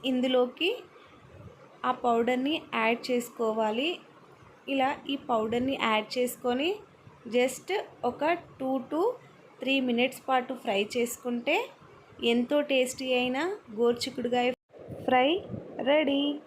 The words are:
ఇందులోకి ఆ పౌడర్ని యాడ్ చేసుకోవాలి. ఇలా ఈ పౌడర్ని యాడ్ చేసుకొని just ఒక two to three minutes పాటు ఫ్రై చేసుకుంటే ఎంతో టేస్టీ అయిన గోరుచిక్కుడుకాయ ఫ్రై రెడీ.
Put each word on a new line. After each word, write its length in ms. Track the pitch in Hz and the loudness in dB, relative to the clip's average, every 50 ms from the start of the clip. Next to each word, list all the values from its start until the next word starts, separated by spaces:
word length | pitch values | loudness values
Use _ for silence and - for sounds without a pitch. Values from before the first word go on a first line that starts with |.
| - 269 | 0 0
ఇందులోకి 600 | 254 254 247 269 254 254 247 247 254 - 311 359 480 - - - - - - - - - - - - - - - - - - - - - - 247 | 0 2 2 4 4 4 2 2 0 -2 -2 -2 -2 -4 -8 -16 -20 -20 -20 -20 -20 -20 -20 -20 -20 -20 -20 -20 -20 -20 -20 -20 -16 -6 -4 -4
ఆ 20 | 247 247 | -2 0
పౌడర్ని 540 | - 240 233 233 233 233 254 254 262 285 311 311 - - - 233 | 2 2 2 4 2 2 2 0 0 0 -2 -2 -4 -4 -2 0
యాడ్ 220 | 220 220 240 240 - - | 2 2 2 0 0 -2
చేసుకోవాలి. 800 | 247 247 240 - - - 233 220 220 220 220 214 214 233 277 330 349 - - - - - - - - - - - - - - - 277 | -2 -2 -2 -4 -6 -2 -2 0 0 0 0 0 0 0 -2 -2 -4 -6 -12 -20 -20 -20 -20 -20 -20 -20 -20 -20 -20 -18 -8 -4 0
ఇలా 160 | 269 254 269 294 285 - - 277 | 0 2 0 0 -4 -6 -6 -6
ఈ 20 | 269 - - | -6 -2 -2
పౌడర్ని 460 | 240 220 220 220 233 240 254 269 269 - - 226 | 0 0 0 0 0 0 0 -2 -2 0 0 2
యాడ్ 180 | 220 214 214 214 - | 2 2 0 -2 -2
చేసుకొని 540 | 254 247 247 247 - - 247 247 254 285 349 415 427 - - - - - - - - - 233 208 | -2 0 -2 -2 -2 0 0 0 2 2 0 -2 -2 -8 -18 -20 -20 -20 -20 -20 -18 -12 0 2
just 340 | 247 247 262 262 - - - 359 427 - - - - - 247 | 2 2 2 0 -6 -6 -4 -4 -4 -4 -6 -12 -4 -4 -4
ఒక 140 | 247 - 285 311 349 349 - - - - | -2 0 0 0 0 0 -2 -16 -12 -6
two 160 | 269 262 262 262 240 - | -4 -2 -2 -2 -2 -2
to 100 | 294 311 359 466 508 - - - - - - - - - | -2 0 0 0 0 -4 -12 -20 -20 -20 -20 -20 -14 -8
three 180 | - 254 269 269 262 247 | -2 0 2 2 2 2
minutes 300 | 240 233 247 262 254 - - | 2 2 2 0 0 -6 -2
పాటు 260 | - 262 254 247 254 262 240 - | 0 0 0 0 -2 -10 -6 -4
ఫ్రై 180 | 240 202 196 208 208 - | -2 0 0 0 0 0
చేసుకుంటే 580 | 240 233 233 - - - 247 240 240 240 277 311 370 494 - - - - - - - - - - - - 233 233 | -2 0 -2 -2 -8 -6 -4 -4 -2 0 0 0 0 0 -4 -10 -20 -20 -20 -20 -20 -20 -20 -14 -2 0 2 2
ఎంతో 240 | 240 240 240 294 294 285 285 | 2 2 2 2 2 2 2
టేస్టీ 360 | 277 262 247 247 247 - 269 254 254 247 | 2 2 2 0 -2 -8 -2 0 0 2
అయిన 180 | 247 254 254 269 311 370 415 427 - - 214 208 | 2 0 0 -2 -2 -4 -4 -8 -12 -12 -4 0
గోరుచిక్కుడుకాయ 680 | 240 240 240 240 - 269 247 - 233 240 240 247 240 247 247 _ _ _ - - - - - - - | 2 2 2 0 -4 -6 -6 -4 -2 0 0 2 2 0 -2 _ _ _ -20 -20 -16 -14 -14 -6 0
ఫ్రై 220 | - 262 254 254 285 330 392 - - - - - - - - 226 247 | 4 4 6 6 4 2 0 -4 -8 -12 -12 -12 -12 -10 -6 0 2
రెడీ. 320 | 285 311 311 262 277 277 285 285 294 294 - | 2 4 4 2 2 2 0 0 -2 -6 -10